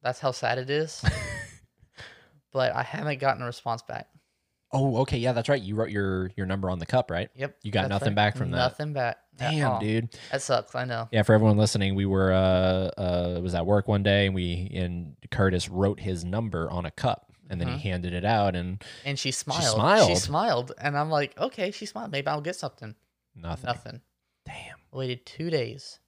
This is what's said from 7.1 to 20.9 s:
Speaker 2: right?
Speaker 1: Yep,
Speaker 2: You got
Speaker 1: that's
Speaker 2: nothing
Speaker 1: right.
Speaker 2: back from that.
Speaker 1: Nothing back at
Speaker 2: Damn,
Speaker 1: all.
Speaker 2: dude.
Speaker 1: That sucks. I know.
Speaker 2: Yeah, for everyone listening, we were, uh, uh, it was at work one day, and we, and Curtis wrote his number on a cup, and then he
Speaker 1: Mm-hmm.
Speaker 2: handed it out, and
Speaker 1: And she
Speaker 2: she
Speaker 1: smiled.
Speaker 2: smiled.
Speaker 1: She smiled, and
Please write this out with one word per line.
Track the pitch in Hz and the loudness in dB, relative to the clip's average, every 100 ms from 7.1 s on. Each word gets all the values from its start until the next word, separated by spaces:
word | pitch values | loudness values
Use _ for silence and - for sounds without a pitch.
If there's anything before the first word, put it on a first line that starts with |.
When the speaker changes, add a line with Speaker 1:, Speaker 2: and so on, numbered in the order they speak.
Speaker 2:
right? | 85 95 | -2 -4
Speaker 1:
Yep, | - 139 - | -6 -10 -8
Speaker 2:
You | 110 | -2
got | 101 | 0
Speaker 1:
that's | 95 | 2
Speaker 2:
nothing | 101 107 | 0 0
Speaker 1:
right. | 101 | 2
Speaker 2:
back | 104 101 | 2 2
from | - | -2
that. | 123 | 2
Speaker 1:
Nothing | 123 - 151 | 0 0 -6
back | 143 120 - _ _ | -2 -2 -4 _ _
at | 123 | -2
Speaker 2:
Damn, | 156 139 | 0 0
Speaker 1:
all. | 120 | 0
Speaker 2:
dude. | 104 110 117 - - | 0 0 -2 -8 -6
Speaker 1:
That | 139 | -6
sucks. | - 120 113 | 0 0 0
I | 127 127 | -6 -6
know. | 117 113 | -6 -2
Speaker 2:
Yeah, | 113 | 2
for | 104 | 6
everyone | 107 110 104 | 8 8 6
listening, | 104 - 98 | 4 4 2
we | 98 98 | 2 2
were, | 95 95 | 4 4
uh, | 92 95 92 92 92 92 - | 6 6 4 4 2 0 -2
uh, | 92 87 87 87 | -2 0 0 -2
it | |
was | 90 | -2
at | 87 87 | -2 2
work | 104 98 | 2 4
one | 104 | 2
day, | 101 101 98 | 4 4 4
and | |
we, | 95 90 87 92 | 2 -2 -2 -4
and | 92 90 87 82 - - | -4 -4 -4 -8 -14 -10
Curtis | - 95 90 - | 2 4 4 -2
wrote | 90 98 101 | 0 0 0
his | 98 90 | -4 -4
number | 85 101 113 90 82 | -2 -4 -2 -4 -4
on | 87 85 | -4 -6
a | |
cup, | - 123 - _ _ - | -4 -2 -2 _ _ -10
and | 92 | -4
then | 170 | -4
he | |
Speaker 1:
Mm-hmm. | 131 | -4
Speaker 2:
handed | 101 90 87 | -4 -4 -4
it | 87 | -2
out, | 98 113 101 90 | 0 2 2 0
and | 87 98 - - | -4 -8 -12 -12
Speaker 1:
And | 139 139 | -8 -6
she | 135 | -4
Speaker 2:
she | |
Speaker 1:
smiled. | 123 - 165 147 110 | -6 -4 0 0 2
Speaker 2:
smiled. | 123 208 190 | 4 6 6
Speaker 1:
She | 170 | 4
smiled, | - 147 226 127 123 - | 0 0 0 0 -2 -6
and | 147 | -4